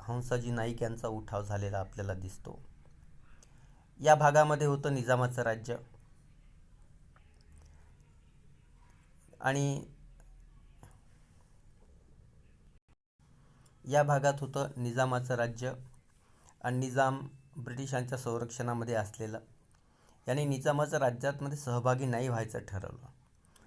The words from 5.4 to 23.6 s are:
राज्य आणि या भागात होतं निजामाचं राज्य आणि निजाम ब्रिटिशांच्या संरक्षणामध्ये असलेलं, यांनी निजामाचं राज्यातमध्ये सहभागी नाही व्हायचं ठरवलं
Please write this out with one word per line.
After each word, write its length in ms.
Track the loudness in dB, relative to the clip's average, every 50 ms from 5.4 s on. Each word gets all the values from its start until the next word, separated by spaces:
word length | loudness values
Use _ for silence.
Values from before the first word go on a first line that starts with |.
राज्य 340 | 0 0 -2 -2 -4 -6 -6 -6 -8 -14 -20 -20 -20 -20 -20 -20 -20 -20 -20 -20 -20 -20 -20 -20 -20 -20 -20 -20 -20 -20 -20 -20 -20 -20 -20 -20 -20 -20 -20 -20 -20 -20 -20 -20 -20 -20 -20 -20 -20 -20 -20 -20 -20 -20 -20 -20 -20 -20 -20 -20 -20 -20 -20 -20 -20 -20 -20 -20 -20 -20 -20 -20 -20 -20 -20 -20 -20 -20 -10 -4
आणि 460 | -2 0 2 2 2 0 0 -2 -6 -10 -16 -20 -20 -20 -20 -20 -20 -20 -20 -20 -20 -20 -20 -20 -20 -20 -20 -20 -20 -20 -20 -20 -20 -20 -20 -20 -20 -20 -20 -20 -20 -20 -20 -20 -20 -20 -20 -20 -20 -20 -20 -20 -20 -20 -20 -20 -20 -20 -20 -20 -20 -20 -20 -20 -20 -20 -20 -20 _ _ -20 _ _ _ _ _ _ -20 -20 -20 -20 -20 -20 -20 -20 -20 -20 -16 -4
या 180 | 2 4 4
भागात 320 | 6 4 4 4 4 2 2 0
होतं 280 | -2 -4 -2 -2 -2 -2 -4
निजामाचं 580 | -4 -4 0 2 2 2 2 2 0 0 0 0
राज्य 380 | 0 0 0 -2 -4 -6 -6 -6 -8 -12 -18 -20 -20 -20 _ -20 -20 _ -20 -20 -20 -20 -20 -12 -6 -4
आणि 140 | -2 0 0
निजाम 500 | -2 0 2 4 4 4 2 -2 -6 -12 -16 -20 -20 -18 -14
ब्रिटिशांच्या 640 | -12 -10 -8 -8 -8 -6 -2 -2 -2 -2 -2 -4 -4
संरक्षणामध्ये 760 | -2 -2 -2 -2 -4 -4 -6 -4 -4 -2 -2 -2 -2 0 0
असलेलं, 460 | 0 -2 -2 -6 -8 -8 -6 -6 -8 -12 -14 -20 -20 _ _ -20 -20 _ _ _ _ _ -20 -20 _ -4 -2
यांनी 160 | 0 0 2
निजामाचं 540 | 0 0 0 2 2 2 2 2 2 2 2
राज्यातमध्ये 600 | 2 2 2 0 -2 -2 -2 -2 -4 -6 -6 -6
सहभागी 480 | -2 -2 0 2 2 2 2 2 2
नाही 220 | 0 0 0 0 0
व्हायचं 300 | -2 -2 -2 -4 -6 -8
ठरवलं 480 | -8 -8 -8 -8 -8 -8 -10 -12 -16 -20 -20 -20 -20 _ _ -20 -20 -20 -20 -20